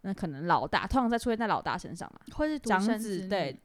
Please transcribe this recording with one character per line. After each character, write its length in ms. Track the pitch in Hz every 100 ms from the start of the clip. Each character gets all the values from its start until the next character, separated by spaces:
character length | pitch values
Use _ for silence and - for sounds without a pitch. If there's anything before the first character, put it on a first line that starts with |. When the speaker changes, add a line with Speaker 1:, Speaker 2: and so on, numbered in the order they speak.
Speaker 1:
那 100 | -
可 140 | 196 180
能 220 | 139 170
老 200 | 151 135
大， 200 | - -
通 120 | 262
常 80 | 240
在 120 | 233
出 100 | 247
现 80 | 226
在 80 | 226
老 160 | 151
大 160 | - 135
身 180 | - 170
上 160 | -
嘛。 100 | - - -
Speaker 2:
或 120 | 302
是 100 | 302
独 120 | 226 190
生 0 |
子 80 | 208
女。 20 |
Speaker 1:
长 100 | 233
子， 280 | 220 190 190
对， 320 | 196 143 131